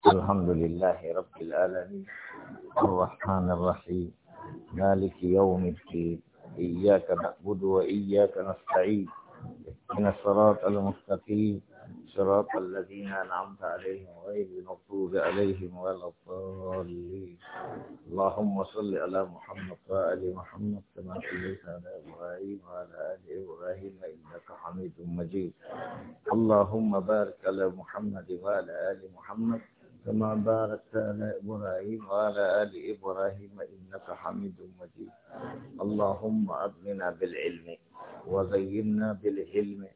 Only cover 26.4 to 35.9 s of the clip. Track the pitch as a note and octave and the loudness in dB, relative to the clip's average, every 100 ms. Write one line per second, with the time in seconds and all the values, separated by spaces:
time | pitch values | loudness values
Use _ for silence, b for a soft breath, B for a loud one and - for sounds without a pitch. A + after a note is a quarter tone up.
26.4 | A2 G#2 G2 A2 A2 G2 F#2 G#2+ G2+ - | 8 8 6 2 2 2 2 2 2 -2
27.4 | F#2+ F#2+ F#2+ F#2 F2 G#2 G#2 G2 F2 F2+ | -2 0 0 -2 -10 -6 -6 -6 -8 -6
28.4 | F#2 G2+ F2 E2 F2+ F#2+ F#2+ F2+ F2 G#2+ | -2 -2 -2 -4 -4 -4 -8 -20 -12 -2
29.4 | A2+ A2+ - _ - - - A2 G#2+ G#2+ | 0 0 -4 _ -20 -14 -4 0 2 2
30.4 | G#2 A2 A2 G#2+ - A2 G#2+ G#2 G#2+ F#2+ | 4 4 2 -2 -4 -2 0 -2 -4 -6
31.4 | G2 G#2+ G2+ F#2 G2 A2 G#2 G2 G#2+ G2+ | -6 -6 -4 -4 -4 -8 -2 2 2 2
32.4 | G2 G2 G#2 F#2+ - G#2 F#2+ F#2 G2 G2 | 4 4 2 -2 -8 -6 -6 -2 -2 -2
33.4 | G2+ G2+ F2 F#2+ F#2 G2 - F2 F2 F#2+ | -14 -12 -14 -14 -16 -16 -12 -10 -6 -6
34.4 | G2+ F2+ F2+ F#2 - - - - _ - | -8 -10 -18 -18 -20 -16 -18 -18 _ -14
35.4 | B2+ - - - G2+ | -12 -12 -14 -6 -2